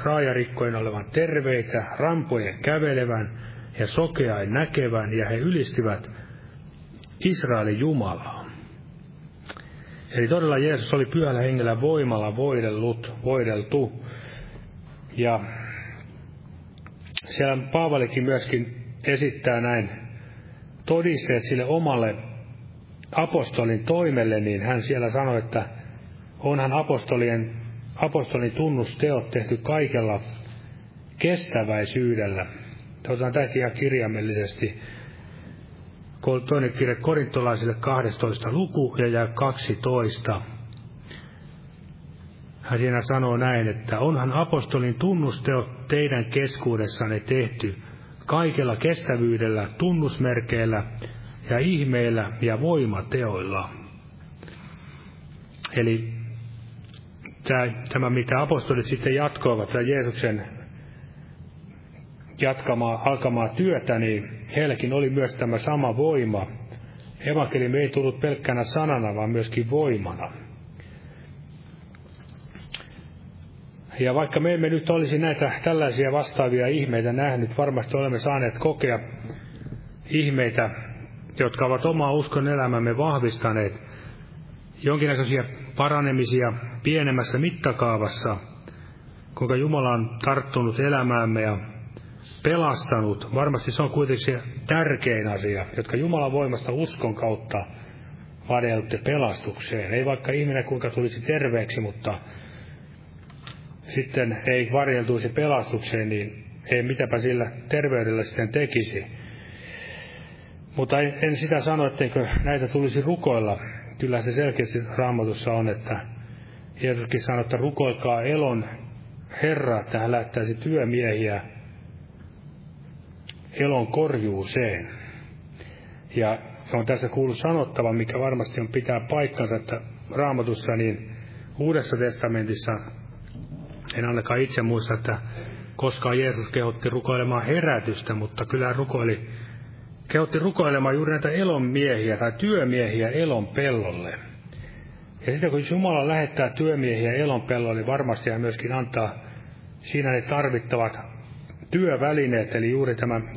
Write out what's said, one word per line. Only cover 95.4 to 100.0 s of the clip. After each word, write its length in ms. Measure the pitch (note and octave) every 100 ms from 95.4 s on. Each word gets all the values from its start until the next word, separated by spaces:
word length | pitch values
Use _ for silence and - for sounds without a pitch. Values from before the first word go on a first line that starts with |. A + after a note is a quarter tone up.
| G#2 G2 - -
jotka 200 | - A#2
Jumalan 360 | E3+ D#3+ C#3
voimasta 400 | C#3 C#3 A#2+ -
uskon 420 | C3+ D#3+ - A#2+
kautta 520 | G#2+ A2+ A2+ - G#2 G2+ - - - - - - - -
vadellutte 500 | B2 A#2+ A2 G#2+ A2
pelastukseen. 960 | B2+ D3 A#2 F#2 G#2+ - - A2+ F#2+
Ei 100 | A#2+